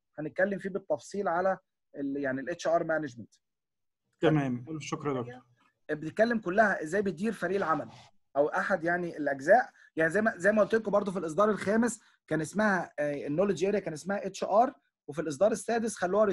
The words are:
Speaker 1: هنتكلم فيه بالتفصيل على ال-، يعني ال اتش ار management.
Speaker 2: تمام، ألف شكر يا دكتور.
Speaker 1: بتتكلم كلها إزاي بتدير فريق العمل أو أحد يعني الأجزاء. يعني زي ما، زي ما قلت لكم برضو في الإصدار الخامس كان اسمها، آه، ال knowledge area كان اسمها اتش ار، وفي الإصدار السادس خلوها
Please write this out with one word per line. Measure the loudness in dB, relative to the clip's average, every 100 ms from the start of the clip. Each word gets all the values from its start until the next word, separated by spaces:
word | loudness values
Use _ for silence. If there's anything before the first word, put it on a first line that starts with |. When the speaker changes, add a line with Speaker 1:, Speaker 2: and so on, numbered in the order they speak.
| _ -10
Speaker 1:
هنتكلم | -8 0 0 0
فيه | -6
بالتفصيل | -6 -4 -6 -4 -4 -2
على | 0 0 -2 _ _ _ -8
ال-، | -6 -4
يعني | -4 -4
ال | -6
اتش | -4 0
ار | 0
management. | 2 -2 -2 -10 -18 _ _ _ _ _ _ _ _ 0
Speaker 2:
تمام، | 4 4 2 -4 -8
ألف | -10
شكر | -8 -6 -4
يا | -4
دكتور. | -6 -12 _ _ _ _ -8
Speaker 1:
بتتكلم | -6 -4 0 2 2
كلها | 0 2 4 2
إزاي | -2 -2
بتدير | -2 -2 -4
فريق | -2 -2 -2
العمل | 0 -2 -2 -14 -20 _ _ 0
أو | 2
أحد | 0 0 0
يعني | 0 0 -2 -4
الأجزاء. | -4 -2 6 6 6 _ -10 0
يعني | 0
زي | 2
ما، | 0 2
زي | 2
ما | 4
قلت | 2
لكم | 2 2
برضو | 0 0
في | -4
الإصدار | -4 2 2
الخامس | 2 2 2 2 -2 _ _ -4
كان | -4
اسمها، | -2 0 2 0 -2 -4
آه، | -4 -2 -4
ال | 0
knowledge | 2 2
area | 0 0
كان | -2
اسمها | -8 -6 -6 -6
اتش | -6
ار، | 2 4 4 0 _ _ -12
وفي | -6
الإصدار | -4 2 2
السادس | 2 -2 -2 -2 -2
خلوها | 0 2 2